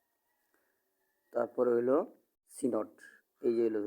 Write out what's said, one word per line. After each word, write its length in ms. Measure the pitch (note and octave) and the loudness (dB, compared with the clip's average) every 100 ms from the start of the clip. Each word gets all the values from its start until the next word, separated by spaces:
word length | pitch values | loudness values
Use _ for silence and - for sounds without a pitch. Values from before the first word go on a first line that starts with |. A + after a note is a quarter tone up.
| _ _ _ _ _ _ _ _ _ _ _ _ _ | _ _ _ _ _ _ _ _ _ _ _ _ _
তারপরে 360 | A#2+ A#2+ - B2 | -6 -4 0 2
হলো 260 | A#2+ B2 D3 - - _ _ _ | 2 2 0 0 -10 _ _ _
সি 140 | - - | -6 -2
not, 240 | - - - - - _ _ | -2 -4 -12 -20 -20 _ _
এই 100 | A#2+ | 0
যে 80 | A#2 | 2
হলো 160 | A2+ G#2+ | 0 -2